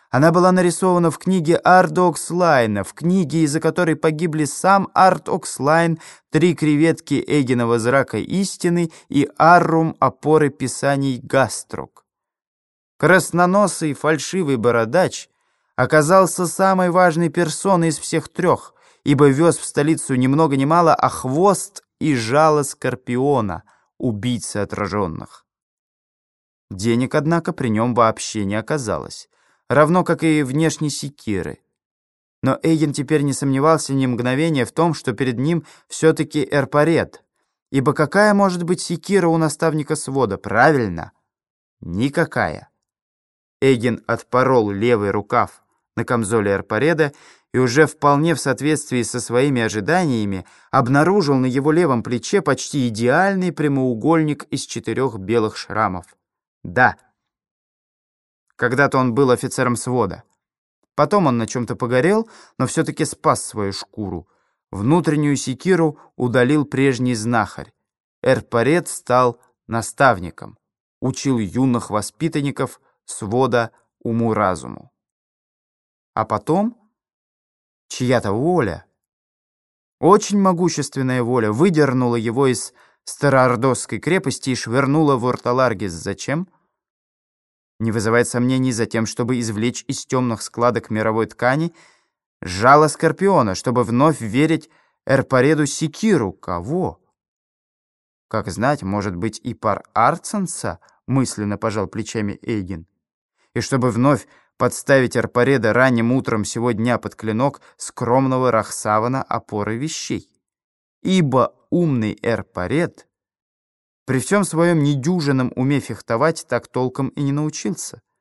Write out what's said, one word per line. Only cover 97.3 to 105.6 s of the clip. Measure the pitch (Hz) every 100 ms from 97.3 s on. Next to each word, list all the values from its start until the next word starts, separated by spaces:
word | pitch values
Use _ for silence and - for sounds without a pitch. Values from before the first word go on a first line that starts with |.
| _ _ _ _ _ _ _ _ _ _
Как | 110 104
знать, | 92 123 -
может | 95 101 101 87
быть, | 110 -
и | -
пар | 110 110 98 -
Арценса, | 104 120 170 - 214 180 - 117 - _ _ -
мысленно | 131 120 - 104 101
пожал | 113 104 92
плечами | 107 107 113 104 -
Эйген. | - 110 92 87 82 _ _ _ _ _ _
И | -
чтобы | - 135 123
вновь | 113 135 147 - _ _ -
подставить | 123 - - 135 123 123
Эрпареда | 113 123 123 139